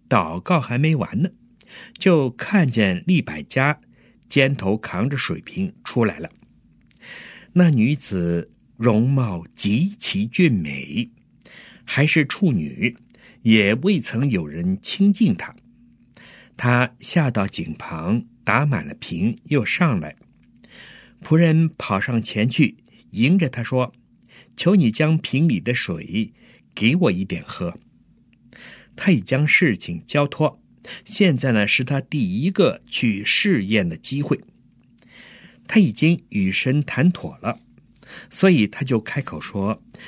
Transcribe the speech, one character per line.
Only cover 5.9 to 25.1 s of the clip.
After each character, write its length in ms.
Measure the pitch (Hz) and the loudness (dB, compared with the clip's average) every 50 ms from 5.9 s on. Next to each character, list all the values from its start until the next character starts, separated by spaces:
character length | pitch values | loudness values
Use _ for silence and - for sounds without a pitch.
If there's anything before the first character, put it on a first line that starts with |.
| - 123 117 | -2 0 0
来 140 | 104 87 - | 0 -2 -6
了。 100 | - - _ _ _ _ _ _ _ _ _ _ _ _ _ _ - - - - - - - - - _ - | -12 -16 _ _ _ _ _ _ _ _ _ _ _ _ _ _ -20 -20 -20 -20 -20 -20 -20 -20 -12 _ 2
那 180 | 180 180 170 | 4 4 4
女 240 | 147 117 107 127 147 | 6 4 2 2 0
子 560 | 139 - - 101 92 87 85 85 85 - - _ _ _ _ _ | -2 -6 -6 -4 -4 -2 -2 -2 -4 -4 -8 _ _ _ _ _
容 340 | - 113 120 107 107 117 131 | -2 0 2 2 2 2 2
貌 340 | 139 135 127 110 92 85 85 - _ | 0 0 -2 -2 -4 -8 -12 -14 _
极 400 | - - 101 104 123 170 196 202 - | -6 -2 0 0 0 0 -2 -4 -6
其 300 | - - - 95 104 113 | -8 -6 -4 -4 -4 -4
俊 240 | - - 180 160 | 0 2 2 2
美， 580 | 120 95 80 73 69 67 65 65 71 98 - - _ _ _ _ _ _ _ - - - - - - - - | 2 2 -2 -4 -8 -10 -10 -8 -6 -6 -6 -8 _ _ _ _ _ _ _ -20 -20 -20 -20 -20 -20 -20 -14
还 200 | - - - 143 | -6 0 0 2
是 180 | 156 - 165 147 | 2 4 2 0
处 260 | 127 - - 202 170 | 0 -2 0 0 2
女， 440 | 127 90 76 71 65 - - 123 - - _ _ _ _ - - - _ | 2 0 -2 -4 -6 -4 -6 -6 -6 -6 _ _ _ _ -20 -20 -14 _
也 320 | - 113 110 110 101 98 107 | 2 4 4 4 6 4 2
未 240 | 127 143 196 208 147 | 2 0 0 0 0
曾 300 | 110 - - 117 135 143 | -2 -4 -4 -2 -2 0
有 160 | 123 92 80 | -2 -2 -4
人 320 | 73 73 165 - - 95 190 | -6 -8 -4 -2 -2 -2 -4
亲 320 | - - - - 196 202 | -4 -8 -2 2 4 4
近 220 | 202 - 233 165 143 | 4 4 4 2 2
她。 200 | 175 - - - - _ - _ _ _ _ _ _ _ _ _ - - - - - - _ _ | 0 -4 -14 -16 -20 _ -20 _ _ _ _ _ _ _ _ _ -20 -20 -20 -20 -20 -20 _ _
她 380 | - - 123 123 123 127 120 - - | -4 0 2 2 2 2 0 -4 -12
下 320 | - - - 175 151 135 | -10 -2 0 0 0 2
到 160 | 117 110 98 101 | 0 -2 -2 -4
井 260 | - - 82 80 78 | -4 -8 -8 -8 -10
旁， 520 | - - - - 80 80 87 110 117 - - _ _ - | -12 -12 -12 -10 -8 -4 -2 -2 -2 -2 -6 _ _ -2
打 200 | - 101 123 147 | 2 2 2 2
满 220 | 147 131 92 76 | 2 0 -2 -4
了 80 | 71 73 | -8 -14
瓶， 400 | - - - - 82 92 113 110 - - | -14 -12 -10 -6 -2 -2 -2 -2 -4 -6
又 200 | - 147 143 107 | -2 -2 -2 0
上 340 | - - - 180 160 120 90 | -2 -2 0 0 0 0 -2
来。 160 | 71 73 - _ _ _ _ _ _ _ _ _ _ - - - - - - - - - _ _ - | -4 -8 -14 _ _ _ _ _ _ _ _ _ _ -20 -20 -20 -20 -20 -20 -20 -20 -20 _ _ -4
仆 120 | - 156 | 0 2
人 320 | 160 170 160 160 160 165 160 - - | 4 4 4 4 4 2 0 -2 -6
跑 200 | - - 101 95 | -6 -4 -4 -2
上 220 | - - 120 117 | -2 -2 -2 -2
前 260 | 107 - - 107 107 123 | -4 -4 -2 -2 0 0
去， 300 | 120 - 139 - - _ _ _ _ _ _ - | 2 2 2 2 2 _ _ _ _ _ _ -10
迎 280 | - 95 117 143 180 196 | -2 0 2 4 4 4
着 100 | 170 127 | 2 0
她 140 | - 123 117 | -4 -6 -6
说 280 | - 127 127 127 - - _ _ _ _ _ _ _ _ - - _ _ | -2 -2 -2 -2 -2 -6 _ _ _ _ _ _ _ _ -20 -20 _ _
：“求 200 | - - 165 208 | -2 2 4 4
你 160 | 196 156 113 | 6 4 4
将 260 | 110 - 151 151 | 2 2 2 2